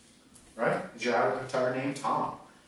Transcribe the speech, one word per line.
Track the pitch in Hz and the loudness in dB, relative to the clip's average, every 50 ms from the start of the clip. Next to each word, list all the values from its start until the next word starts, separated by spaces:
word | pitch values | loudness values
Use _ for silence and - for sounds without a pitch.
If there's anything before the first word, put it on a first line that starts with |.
| - - - - - - - - - - - | -20 -20 -20 -20 -20 -20 -20 -20 -20 -18 -6
Right? | 113 117 127 - - - - - | 0 2 2 2 2 -2 -6 -8
Is | 117 117 | -4 0
your | 123 117 | 2 2
avatar | 120 127 - 127 127 127 - - 131 127 127 127 | 4 4 2 2 0 -4 -2 0 0 2 2 0
named | 131 139 143 139 - | 0 -2 -2 -2 -2
Tom? | - 135 - - - - - - - - - - - | -2 0 0 0 0 -2 -4 -8 -14 -20 -20 -20 -20